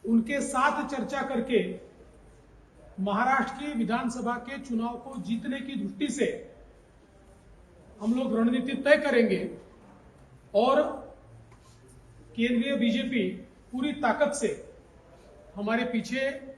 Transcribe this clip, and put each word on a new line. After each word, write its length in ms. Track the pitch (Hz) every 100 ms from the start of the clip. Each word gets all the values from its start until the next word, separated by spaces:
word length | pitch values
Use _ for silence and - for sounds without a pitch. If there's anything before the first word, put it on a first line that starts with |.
उनके 360 | - 226 226 285
साथ 460 | 277 262 285 302 269
चर्चा 340 | 269 208 269
करके 360 | 254 240 - 226 180 - - - - - - - - - - - - -
महाराष्ट्र 540 | 196 202 254 269 262 -
की 160 | 294 226
विधानसभा 560 | 208 240 254 247 233 240
के 200 | 247 277
चुनाव 380 | - 226 233 240
को 180 | - 233
जीतने 380 | 180 226 262 269
की 140 | 269
दृष्टि 340 | 277 196 - 277
से 180 | 269 220 - - - - - - - - - - - - - - - - 208
हम 140 | 214
लोग 220 | 247 247 220
रणनीति 400 | 233 254 247 269
तय 140 | 285 294
करेंगे 420 | 294 247 214 185 202 - - - - - - - - - -
और 260 | 202 247 285 302 - - - - - - - - - - - - - - -
केंद्रीय 400 | 240 233 269 262
बीजेपी 500 | 233 240 254 254 185 180 - - -
पूरी 200 | 247 294 285
ताकत 320 | 254 208 294
से 140 | - 208 - - - - - - - - - - 196
हमारे 280 | 208 226
पीछे 380 | 247 226 - 254 269 277 -